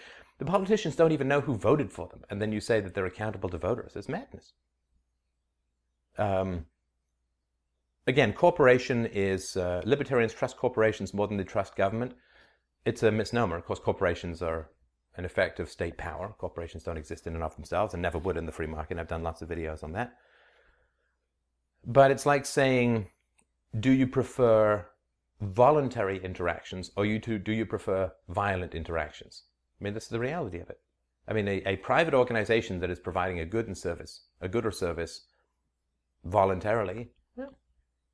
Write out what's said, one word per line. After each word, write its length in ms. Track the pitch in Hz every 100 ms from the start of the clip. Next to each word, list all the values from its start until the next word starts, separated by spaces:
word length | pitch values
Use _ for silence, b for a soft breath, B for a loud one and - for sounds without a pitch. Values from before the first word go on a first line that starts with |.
| B B B _
the 80 | 147
politicians 500 | 196 190 220 160 139
don't 160 | 165
even 160 | 151 135
know 140 | 143
who 140 | 139 110
voted 360 | 104 151 104
for 160 | - 87
them, 160 | - -
and 120 | 101
then 100 | 107
you 100 | 107
say 180 | - 110
that 140 | 95
they're 120 | 95 92
accountable 440 | - 107 95 98
to 80 | 87
voters. 380 | 90 123 - -
It's 120 | -
madness. 460 | 240 277 - - _ _ _ _ _ _ _ _ _ _ _ _ _ _ _ _ -
Um, 480 | 104 95 95 87 78 _ _ _ _ _ _ _ _ _ _ _ _ _ -
again, 280 | 131 113
corporation 720 | - 175 170 127 127 - 120 113
is, 500 | 104 98 95 - 95
uh, 240 | 90 90 95
libertarians 480 | 139 135 123 113
trust 240 | - - -
corporations 560 | 123 - 110 104 95
more 140 | 101 101
than 100 | 101
they 60 |
trust 320 | 90 104 95 -
government. 380 | 98 113 127 - b b b b b _ 120
It's 180 | 117
a 80 | 113
misnomer. 460 | 107 101 120 107 85
Of 80 | -
course, 140 | 98
corporations 640 | - - 90 85 87 82
are 280 | 82 82 78 _ _ _ _ -
an 100 | 90
effect 340 | - 90 -
of 100 | 82
state 280 | - 85 -
power. 380 | 87 76 98 -
Corporations 460 | 90 - 85 87
don't 140 | 90 80
exist 280 | 76 85 -
in 100 | 82
and 80 |
of 120 | 80 -
themselves 380 | - 87 107
and 80 | 87
never 160 | 87 82
would 180 | 92 82
in 80 | 80
the 60 |
free 160 | - 78
market. 320 | 78 78 82
I've 80 | 80
done 160 | 82
lots 180 | 82 80
of 80 | 82
videos 340 | 82 80 78
on 100 | 78
that. 200 | 92 123 - b b b b b b b b b b _ _ _ _ _ _ 131
But 260 | 131 135
it's 140 | 139 147
like 200 | 143 -
saying, 640 | 147 135 127 120 113 95 _ _ _ _ _ _ 113
do 140 | 131
you 160 | 131 127
prefer 800 | 131 123 - 120 110 107 104 - _ _ _ _ _
voluntary 800 | 101 95 127 151 135 117 95 95
interactions 680 | 92 90 87 82 - 92 92 -
or 80 | 104
you 120 | 107
to, 200 | 117 110
do 140 | 98
you 120 | 110 107
prefer 460 | 104 - 95 92 - -
violent 480 | 90 101 92 90 82
interactions? 680 | 78 82 76 - - - _ _ _ _
I 40 |
mean, 100 | 101
this 100 | 107
is 60 | -
the 100 | 113
reality 400 | 127 175 117 87
of 100 | -
it. 100 | - _ _ _ _ -
I 60 |
mean, 140 | 107 101
a, 140 | 95 98
a 120 | 95
private 360 | - 131 147
organization 640 | 135 123 113 101 117 117 90
that 100 | 87
is 100 | 90
providing 400 | - 90 92 87
a 60 | 82
good 220 | 113 110
and 100 | 92
service, 460 | 90 85 - - _ _
a 80 | 92
good 160 | 117 113
or 60 |
service 500 | - 87 82 82 - _ _ _ _ _ _ _ _ _ _ 87
voluntarily, 840 | 101 98 92 104 113 95 107 120 _ _ 240
yeah. 80 | 269 - _ _ _ _ _